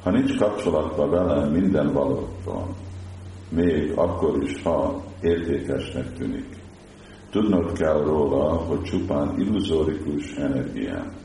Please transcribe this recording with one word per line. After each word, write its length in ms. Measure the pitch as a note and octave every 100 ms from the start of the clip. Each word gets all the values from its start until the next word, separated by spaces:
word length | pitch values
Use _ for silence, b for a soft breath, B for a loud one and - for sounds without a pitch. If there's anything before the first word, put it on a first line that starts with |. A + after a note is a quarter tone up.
Ha 80 | -
nincs 260 | A2+ C3+ -
kapcsolatban 720 | G#2+ - F2+ D#2 D2 - D2
velem 420 | E2+ D2+ D2 D2
minden 420 | D#2 F#2+ D2+ D2
valótlan, 800 | D2 C2+ B1 A#1+ - - G1+ G1+ - - - - - - - -
még 420 | D#2+ F2 D2+ D2 -
akkor 480 | F2 - D#2 C#2+
is, 180 | C#2 -
ha 400 | E2+ D#2+ - - - -
értékesnek 920 | E2 E2+ E2 C#2+ - C2+ C2 C2 C2
tűnik. 440 | B1+ A1+ G#1+ - - - - - B B B -
Tudnod 460 | G2+ G#2 F#2 E2+ -
kell 260 | D#2+ D2+
róla, 500 | D2+ D#2 C#2+ C#2 D2+
hogy 280 | E2 E2+ -
csupán 580 | F#2 F#2+ - - D2 -
illuzórikus 960 | G2 G#2 - D#2+ D#2 D2+ D2 D2 - -
energiám 760 | C#2 C2 B1 A1+ G#1 G1+ - -